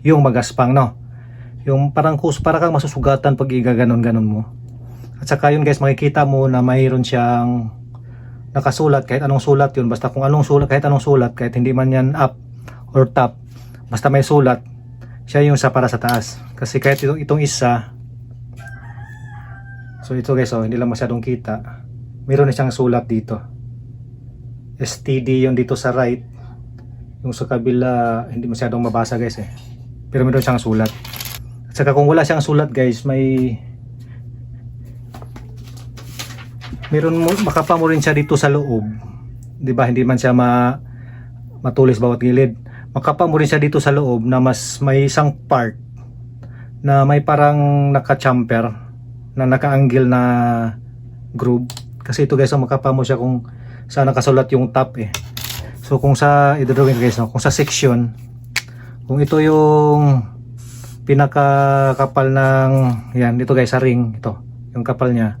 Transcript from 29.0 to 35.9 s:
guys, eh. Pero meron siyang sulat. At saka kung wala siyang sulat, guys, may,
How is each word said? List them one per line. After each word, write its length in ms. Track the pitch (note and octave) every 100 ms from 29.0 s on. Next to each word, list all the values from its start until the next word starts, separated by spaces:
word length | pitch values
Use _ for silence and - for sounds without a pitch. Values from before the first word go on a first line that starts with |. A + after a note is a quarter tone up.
| A2+ A#2
guys, 160 | A#2 -
eh. 80 | G#2 - - - - - -
Pero 160 | C3
meron 160 | C3 C3
siyang 220 | B2+ B2
sulat. 260 | A2+ A2 G#2+ - - - - - - - -
At 80 | -
saka 160 | C#3
kung 160 | C3+ C#3+
wala 160 | D#3+
siyang 160 | D3+ D#3+
sulat, 320 | D3 D3 D3+
guys, 320 | A#2+ B2+ A2+
may, 500 | C#3 C3+ C3 C3 B2+ A2 - - - - - - - - - - - - - - - - - - - - - - -